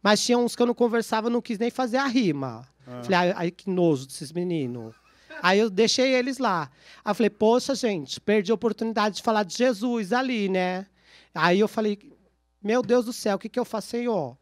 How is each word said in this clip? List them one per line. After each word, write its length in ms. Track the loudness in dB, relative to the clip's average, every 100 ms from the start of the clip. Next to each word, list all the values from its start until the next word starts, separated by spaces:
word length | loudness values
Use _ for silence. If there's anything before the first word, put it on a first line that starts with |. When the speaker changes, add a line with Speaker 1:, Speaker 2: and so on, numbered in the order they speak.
Speaker 1:
mas 180 | 4 4
tinha 140 | 4 2
uns 180 | 2 0
que 60 |
eu 40 | 0
não 80 |
conversava, 560 | 2 0 0 -2 -2 0
não 100 | -2
quis 180 | -4 -4
nem 120 | -4
fazer 280 | -2 -2 0
a 80 | 0
rima. 600 | 2 0 0 -6 -10 -18 _ -16
Speaker 2:
Ah. 140 | -12
Speaker 1:
Falei, 140 | 0 2
"Ai, 140 | 2 0
ai, 140 | -6
que 180 | -6 -6
nojo 360 | 2 2 2 -4
desses 260 | -14 -10
meninos." 640 | -6 -4 -4 -4 -8 -12 -18 _ _ _ 0
Aí 160 | 4 4
eu 100 | 4
deixei 460 | 2 2 4 2
eles 240 | 2 0 -2
lá. 320 | 0 0 -4 _ -20 -10
Aí 60 | -6
eu 40 |
falei, 140 | 0 0
"Poxa, 460 | 2 4 4 0
gente, 440 | -2 -2 -2 -6 -6
perdi 300 | 0 0 2
a 40 |
oportunidade 640 | 0 0 -2 -4 0 -2 0
de 60 |
falar 200 | 0 0
de 120 | -2
Jesus 580 | 0 0 0 -2 -2 -2
ali, 340 | -2 0 -2 0
né?" 380 | 0 0 -4 -10 _ _ -20 _
Aí 260 | 0 2 4
eu 80 | 2
falei, 300 | 0 -2 -4 -12 _ _ _ _ _
"Meu 180 | -2 -2
Deus 220 | 2 0
do 80 | 0
céu, 240 | -4 -2 -2
o 20 |
que 120 | -4
que 100 | -6
eu 40 |
faço, 240 | -6 -8 -6
Senhor? 500 | -6 -2 -2 -4 -10